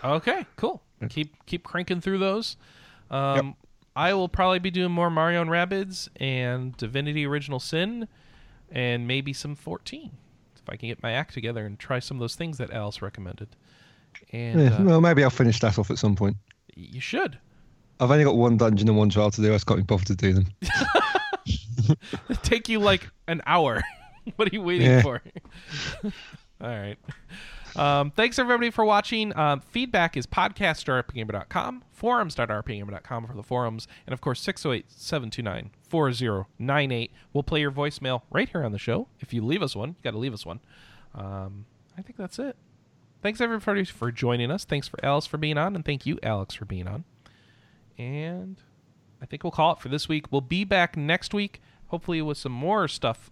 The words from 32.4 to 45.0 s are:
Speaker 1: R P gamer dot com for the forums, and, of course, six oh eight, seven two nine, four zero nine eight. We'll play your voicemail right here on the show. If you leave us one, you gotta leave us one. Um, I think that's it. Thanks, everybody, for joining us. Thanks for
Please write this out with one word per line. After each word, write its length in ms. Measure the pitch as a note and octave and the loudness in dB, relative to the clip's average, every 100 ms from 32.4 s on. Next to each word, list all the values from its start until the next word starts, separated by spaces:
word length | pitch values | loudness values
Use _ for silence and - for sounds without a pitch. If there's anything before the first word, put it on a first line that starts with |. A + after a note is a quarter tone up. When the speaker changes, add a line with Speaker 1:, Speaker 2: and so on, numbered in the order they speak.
| A#2 | -2
Speaker 1:
R 100 | G#2 | -2
P 140 | G#2 | -4
gamer 160 | G#2 G2+ | -8 -8
dot 140 | G2 | -12
com 200 | - A#2+ | -8 -8
for 100 | A2+ | -8
the 100 | A2+ | -12
forums, 420 | G#2 B2 A#2+ A2+ - - | -4 -2 -2 -4 -12 -16
and, 80 | - | -10
of 80 | B2+ | -6
course, 200 | - B2 | -4 -4
six 260 | - F#3 D#3 | -4 -4 -2
oh 60 | |
eight, 140 | A#2+ - | -2 -4
seven 420 | - - D#3+ A#2 | -16 -6 -6 -6
two 120 | - | -6
nine, 280 | A2+ E2+ G2 _ - | -6 -6 -10 _ -4
four 240 | E3 C#3+ | 0 2
zero 360 | A#2 B2 G2 F#2+ - | 0 -2 -2 -4 -8
nine 320 | B2 C#3+ C#3 | -2 0 0
eight. 220 | A#2+ A#2 - _ | -2 -6 -10 _
We'll 120 | C#3+ | -4
play 160 | C#3+ D#3+ | 0 0
your 100 | D3 | 0
voicemail 520 | C#3 D3 - C3 B2 - | 0 -4 -4 -4 -4 -2
right 200 | - B3+ | -2 -2
here 160 | F3 | -2
on 80 | B2 | -4
the 60 | G2+ | -4
show. 280 | - B2 B3+ - | -2 -4 -4 -12
If 120 | - | -8
you 120 | A#2 | -4
leave 180 | A2 F3 | -2 0
us 140 | C#3 G2+ | -2 -6
one, 140 | B2 | -8
you 40 | F3 | -8
gotta 160 | B2+ A2 | -8 -6
leave 160 | C3 | -6
us 100 | G#2+ | -8
one. 140 | D#2+ F#2 _ - - - - | -10 -14 _ -20 -20 -20 -20
Um, 520 | - G2 G2 F#2+ G2+ G#2+ _ _ - | -14 -10 -10 -10 -14 -18 _ _ -20
I 60 | |
think 140 | G3+ - | -18 -12
that's 240 | F#3 - | -12 -8
it. 160 | C#4 - _ _ _ _ _ _ | -10 -10 _ _ _ _ _ _
Thanks, 180 | G3+ A3 | -6 -2
everybody, 440 | A#3+ A3+ G#3 G3+ | -2 -2 0 0
for 260 | F#3+ - A#2+ | -2 -4 -6
joining 400 | A#2 B2 A#2+ A#2+ | -2 0 0 0
us. 140 | F3+ | -4
Thanks 240 | - D3 - | -4 -6 -6
for 100 | - | -4